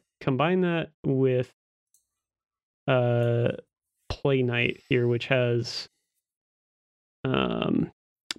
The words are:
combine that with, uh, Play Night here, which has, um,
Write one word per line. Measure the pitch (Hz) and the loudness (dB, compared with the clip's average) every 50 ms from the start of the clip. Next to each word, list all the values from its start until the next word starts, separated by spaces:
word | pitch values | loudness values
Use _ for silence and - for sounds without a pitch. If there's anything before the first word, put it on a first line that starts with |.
| _ _ _ _ | _ _ _ _
combine | - - 135 123 143 170 185 185 | -4 -2 0 0 0 0 2 2
that | 185 175 170 165 156 - - _ - | 0 0 -2 -2 -6 -8 -12 _ -4
with, | 147 139 131 135 131 127 127 123 - _ _ _ _ _ _ _ _ _ _ _ _ _ _ _ _ _ _ _ _ _ _ _ _ _ _ _ - | -2 0 2 2 2 2 0 -2 -4 _ _ _ _ _ _ _ _ _ _ _ _ _ _ _ _ _ _ _ _ _ _ _ _ _ _ _ -2
uh, | 131 127 123 120 120 120 120 120 120 120 120 - - - - _ _ _ _ _ _ _ _ _ | 0 0 2 0 0 0 0 0 0 0 0 -2 -2 -4 -10 _ _ _ _ _ _ _ _ _
Play | - - _ 143 139 131 | -14 -4 _ 0 0 2
Night | 127 120 120 120 120 - - - _ _ | 0 0 0 2 0 0 0 -4 _ _
here, | 131 123 120 120 | 0 2 2 2
which | 120 120 - - | 0 -2 0 0
has, | 139 127 123 120 120 120 117 - - - - - _ _ _ _ _ _ _ _ _ _ _ _ _ _ _ _ _ _ _ _ _ _ _ _ _ _ - | 2 2 2 2 0 0 -2 -4 -8 -10 -12 -14 _ _ _ _ _ _ _ _ _ _ _ _ _ _ _ _ _ _ _ _ _ _ _ _ _ _ -6
um, | 131 131 - 65 60 57 57 - - - - - - - _ _ _ _ _ _ _ - | -2 -2 0 0 -2 -2 -2 -2 0 2 0 0 -2 -6 _ _ _ _ _ _ _ -16